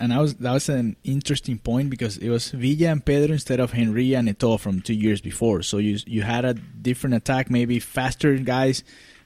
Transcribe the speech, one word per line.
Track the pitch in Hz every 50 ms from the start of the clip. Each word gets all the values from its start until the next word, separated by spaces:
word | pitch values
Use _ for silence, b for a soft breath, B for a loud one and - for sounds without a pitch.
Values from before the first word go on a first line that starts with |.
and | 120 120
I | 120 139
was, | 151 147 123
that | - 120 123
was | 127 135 -
an | - 143 127 120 110 - - -
interesting | 135 135 143 - - 143 - - - 123
point | 110 - 120 117 127 139 139
because | 131 117 120 107 98
it | 85 - 117
was | 120 117 - -
Villa | - 127 120 131 147 151 170 165
and | 156 143 -
Pedro | 151 143 143 147 151
instead | 156 143 - - 127 123
of | 127 120
Henry | - 120 117 110 107 120 127 131 131
and | 127 117
Eto'o | 110 101 - 131 117 110 101
from | - 107 95 92
two | - - 113
years | 107 107 110 104 98
before. | - 95 - - 120 117 101 85
So | - - 107
you, | 101 104 104 101 104 -
you | - 113 110 104
had | 120 120 120 127
a | 127 120
different | 110 - - - 110 104 123 123 - - 131 123
attack, | 110 - - 131 131 131 -
maybe | 127 120 120 117 123 117
faster | - - - 135 127 127 - - - 147 139 131
guys | 131 127 123 127 135 135 127 - - B B B B B B B B